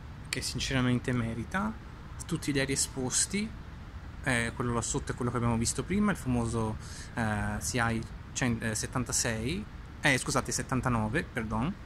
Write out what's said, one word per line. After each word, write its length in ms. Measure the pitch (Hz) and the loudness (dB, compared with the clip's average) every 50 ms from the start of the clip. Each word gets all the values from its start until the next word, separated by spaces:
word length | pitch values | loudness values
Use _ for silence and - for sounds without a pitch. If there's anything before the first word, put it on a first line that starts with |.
| - - - - - - | -12 -12 -12 -12 -8 -6
che 140 | - 131 | -4 -4
sinceramente 680 | - - - 120 - - 135 131 123 123 123 120 - 135 | -2 -2 -2 -2 0 2 2 4 4 4 4 2 2 0
merita, 600 | 123 123 113 113 110 117 - - - 190 208 220 220 - - - - - - - - - - | 0 0 0 0 -2 -4 -4 -2 0 0 0 0 -2 -6 -10 -12 -12 -12 -12 -12 -12 -10 -4
tutti 260 | - 170 151 - 151 | -4 -4 -2 0 0
gli 60 | 139 135 | 2 2
aerei 160 | 139 139 135 | 2 2 2
esposti, 760 | - - - - 135 127 127 - - - - - 202 220 220 - - - - - - - - - - - - - - - | 0 0 0 -2 -2 -2 2 2 2 2 2 2 0 -2 -2 -6 -8 -12 -12 -12 -12 -12 -12 -12 -12 -12 -12 -12 -4 0
eh, 280 | 131 123 117 117 117 113 | 2 2 4 2 0 0
quello 200 | - 127 120 120 | 0 0 2 2
là 80 | 117 | 2
sotto 300 | 107 - - 135 - - | 2 0 0 -2 -2 -2
è 20 | 120 | -2
quello 160 | - 123 120 | 0 0 0
che 80 | 120 120 | 2 2
abbiamo 180 | 117 120 117 | 4 4 4
visto 280 | 113 120 117 - - 131 | 4 2 2 0 0 0
prima, 260 | - 185 208 208 208 | 0 2 4 4 4
il 80 | 185 - | 2 0
famoso, 580 | - 127 123 120 117 113 113 117 110 110 104 - - - - - - - - | 0 0 2 2 2 2 2 0 0 0 -2 -4 -8 -10 -10 -10 -10 -6 -2
eh, 420 | 120 113 107 107 104 104 104 104 107 | 0 2 2 2 2 0 0 -2 -2
C 140 | - - - | -2 0 2
I 260 | 123 117 117 113 113 113 - - - - - - | 2 2 2 2 0 -2 -4 -8 -12 -12 -8 -2
cen-, 240 | - 135 123 117 117 | 0 2 2 2 2
eh, 140 | 120 113 107 | 0 0 0
settantasei, 920 | - - - - 131 117 - 123 - - 123 110 110 113 131 175 202 208 - - - - - - - | 0 -2 -2 -2 -2 0 0 0 2 2 2 0 0 -2 -2 -2 -2 -4 -8 -10 -12 -12 -12 -4 2
eh, 160 | - 151 131 123 | 4 4 4 4
scusate, 340 | - - 135 127 - - | 2 2 2 2 2 2
settantanove, 720 | 113 - 120 - 131 123 - 131 120 113 107 110 117 170 185 | 0 -2 0 0 0 2 4 4 4 4 4 2 2 0 -2
perdon. 480 | - - 120 110 107 113 110 123 175 202 - - | -2 -2 -4 -2 0 0 0 0 0 -2 -4 -8